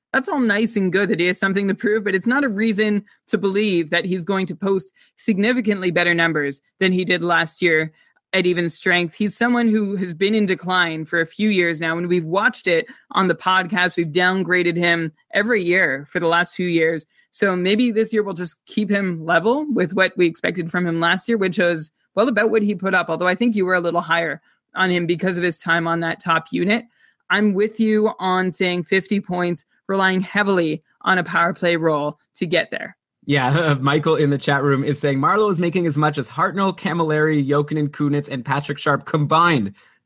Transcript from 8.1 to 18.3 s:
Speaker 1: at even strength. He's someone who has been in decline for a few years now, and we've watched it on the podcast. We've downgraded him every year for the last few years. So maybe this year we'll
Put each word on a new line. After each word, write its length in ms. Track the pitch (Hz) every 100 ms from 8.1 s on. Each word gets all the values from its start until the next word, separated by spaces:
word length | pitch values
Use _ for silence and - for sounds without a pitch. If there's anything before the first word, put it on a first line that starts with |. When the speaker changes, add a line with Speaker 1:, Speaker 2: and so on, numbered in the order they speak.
| _ _
Speaker 1:
at 140 | 190 180
even 240 | 175 170
strength. 420 | - 185 175 170
He's 240 | - 208 -
someone 320 | 240 240 233
who 280 | 214 202 196
has 180 | 185
been 200 | 165 196
in 120 | 220 196
decline 580 | 180 180 185 170 160
for 160 | 156 170
a 60 | 160
few 240 | - 214
years 280 | 190 170 160
now, 200 | 165 170
and 100 | 175
we've 160 | 180
watched 420 | 160 190 233 - 185
it 200 | 165 165 - -
on 180 | 190 190
the 60 |
podcast. 640 | 160 185 185 180 180 180 -
We've 80 | 165
downgraded 720 | 170 180 190 170 180 175 170
him 340 | 175 170 160 - _
every 300 | 196 214 220
year 440 | 175 185 160 135 147
for 140 | 180
the 60 | 165
last 280 | 170 180
few 140 | - 180
years. 360 | 165 160 160 - _ _
So 240 | - 202
maybe 360 | 180 180 214 247
this 200 | 214 220
year 120 | 220
we'll 100 | 202